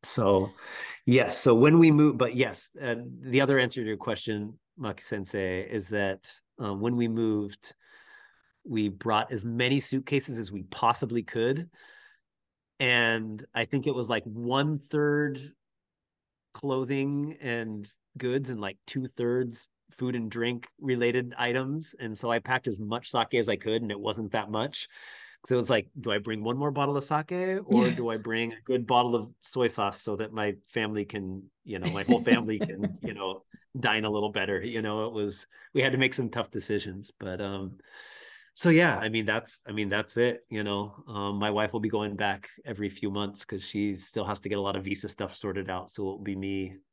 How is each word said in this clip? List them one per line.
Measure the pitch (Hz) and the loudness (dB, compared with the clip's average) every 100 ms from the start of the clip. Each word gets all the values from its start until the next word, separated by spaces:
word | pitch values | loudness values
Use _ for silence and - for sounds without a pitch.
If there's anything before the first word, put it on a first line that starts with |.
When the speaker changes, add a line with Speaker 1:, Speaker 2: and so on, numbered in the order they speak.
Speaker 1:
So, | - - 101 95 95 - - - - - - | 0 2 4 4 2 -6 -16 -12 -12 -4 4
yes. | 127 117 - | 6 6 4
So | 139 | 8
when | 117 147 165 | 10 10 10
we | 165 | 10
move, | 151 151 120 | 10 8 6
but | 123 123 | 0 2
yes, | 120 - - - | 0 -2 -14 -8
uh, | 135 117 123 123 | -4 -4 -6 -12
the | 131 127 | 0 2
other | 139 135 | 4 4
answer | 123 127 | 2 0
to | 110 | -4
your | 104 | -4
question, | - 107 - 107 104 - _ - | -4 -4 -2 -4 -4 -12 _ -8
Maki | 117 95 | -8 -8
Sensei, | - 107 92 107 92 92 | -6 -6 -4 -4 -2 -2
is | 104 113 90 | -4 -6 -4
that, | 104 98 95 - - _ - | -2 0 -2 -10 -16 _ -8
uh, | 107 | -6
when | 98 113 120 | -2 0 2
we | 117 | 0
moved, | 113 113 104 101 101 - - _ - - - - _ _ _ | 2 0 0 -2 -10 -20 -20 _ -20 -20 -20 -20 _ _ _
we | - 113 104 | -4 -2 -2
brought | 92 113 110 110 | -2 0 2 0
as | 120 | -4
many | 110 117 123 139 | -4 0 2 2
suitcases | - 135 135 143 - 117 | 2 -4 0 0 0 -8
as | 101 | -6
we | 101 | -8
possibly | 92 - 117 120 117 117 | -10 0 2 2 0 -2
could. | - 117 117 143 175 _ - - - _ _ _ _ _ _ _ | -2 0 2 0 -4 _ -20 -20 -20 _ _ _ _ _ _ _
And | 127 123 117 113 110 107 135 | 2 4 4 2 -2 -10 -8
I | 117 | -4
think | 110 139 143 | 0 0 0
it | |
was, | 127 117 | -2 0
like, | 113 | -2
one-third | 117 110 120 135 151 147 - 151 147 147 147 135 143 _ _ _ _ _ _ _ _ _ _ | -2 -6 0 2 2 0 -2 0 2 2 0 -4 -12 _ _ _ _ _ _ _ _ _ _
clothing | - 143 131 131 139 139 143 147 160 | -8 -2 0 0 0 0 -2 -4 -6
and | 139 117 113 107 104 _ _ - | -4 -2 -4 -8 -12 _ _ -6
goods | 123 131 131 | -2 0 -2
and, | 117 | -6
like, | 98 98 - | -6 -8 -8
two-thirds | 139 127 - 120 123 123 113 - _ _ | -6 -6 -2 0 2 0 -6 -14 _ _
food | - 127 | -6 -4
and | 123 113 | -2 -4
drink | 113 117 120 - _ | -2 -2 -2 -8 _
related | 139 123 120 123 123 - | -2 2 4 2 -2 -4
items. | 120 123 131 151 156 - | 0 0 0 -4 -8 -10
And | 117 107 | -10 -6
so | 120 | 0
I | 117 | -2
packed | 117 127 - | 0 -2 -2
as | 101 | -6
much | 104 117 - | -4 -6 -2
sake | 127 113 | -2 2
as | 120 107 | 0 0
I | 101 | -2
could, | 113 113 | 0 -2
and | 113 | -2
it | 101 | -4
wasn't | 104 104 107 | -4 -4 -2
that | 110 104 | -2 -2
much. | 107 135 - - - - - - - - | -2 -2 -6 -12 -16 -20 -20 -20 -20 0
So | |
it | 127 | 0
was | 113 | 2
like, | 117 - - | 0 0 -8
"Do | 117 | -2
I | 104 | -2
bring | 110 110 | -2 -4
one | 107 127 | -2 -2
more | 147 | -2
bottle | 139 143 143 | 0 0 0
of | |
sake, | 139 151 151 | 0 -2 -2
or | 180 185 190 196 214 208 | -4 -2 -4 4 4 4
Speaker 2:
Yeah. | |
Speaker 1:
do | - 117 | 2 -2
I | 110 | -4
bring | 110 113 117 | -2 0 0
a | 113 | -4
good | - 127 117 | 0 0 4
bottle | 123 123 | 4 6
of | 117 107 - | 2 -2 -14
soy | - 127 120 | -8 0 0
sauce | 113 101 98 | 2 -2 -2
so | - 101 | -4 -4
that | 110 | -4
my | 110 104 98 _ | -2 -2 -4 _
family | 120 107 107 | -2 0 -2
can, | 101 107 95 95 95 _ | -4 -6 -6 -8 -12 _
you | - 98 | -10 -6
know, | 90 | -4
my | 95 | -4
whole | 98 120 | 4 4
family | 117 120 107 110 | 6 2 2 -2
can, | - 95 101 - | -4 -4 -6 -6
Speaker 2:
<laughs> | |
Speaker 1:
you | - | -10
know, | 104 95 95 _ - _ 131 | -6 -6 -6 _ -20 _ -2
dine | 120 107 | 0 2
a | 107 | 0
little | 104 104 | 0 0
better?" | 104 98 95 | -2 0 -2
You | 113 113 | -2 -4
know, | 107 107 110 | -2 -2 -4
it | |
was, | 113 104 98 - - - | -2 -4 -6 -14 -20 -4
we | 143 | 0
had | 135 | 2
to | 131 | 4
make | 131 | 2
some | 131 120 | 0 -4
tough | 120 113 | -4 -4
decisions, | 107 - 104 98 95 101 _ | -6 -2 -2 -2 -10 -14 _
but, | 98 92 | -10 -6
um, | 101 98 95 92 - - - - - - - | -6 -6 -8 -12 -20 -20 -20 -20 -20 -20 -20
so | - 175 | 0 6
yeah, | 160 175 101 | 6 6 2
I | 110 | 0
mean, | 113 | 0
that's, | 107 110 - - - | 0 0 -4 -16 -8
I | |
mean, | 104 104 | -4 0
that's | 101 110 120 | 0 0 2
it, | 120 117 _ | 2 2 _
you | 110 | -6
know. | 104 101 104 - - | -2 -2 -4 -10 -12
Um, | 104 101 101 | -6 -4 0
my | 104 | 0
wife | 104 107 | 2 0
will | 117 | 0
be | 107 | -2
going | 107 107 101 | -2 -4 -2
back | 104 98 - - - | -2 -4 -10 -18 -12
every | 104 101 | -6 -6
few | 98 107 | -4 -4
months | 98 101 101 | -4 -6 -8
'cause | - 98 | -10 -10
she | - 104 104 95 | -6 -4 -2 -4
still | - 110 98 | -8 -6 -4
has | 101 | -6
to | 98 | -4
get | 101 | -2
a | |
lot | 98 98 | -2 -4
of | |
visa | 95 98 104 | -4 -6 -8
stuff | - 98 | -8 -8
sorted | - 104 95 95 | -6 -6 -6 -6
out. | 92 90 | -8 -8
So | - | -6
it'll | 95 101 | -6 -6
be | 101 98 | -8 -6
me | 98 98 95 95 _ | -4 -4 -6 -12 _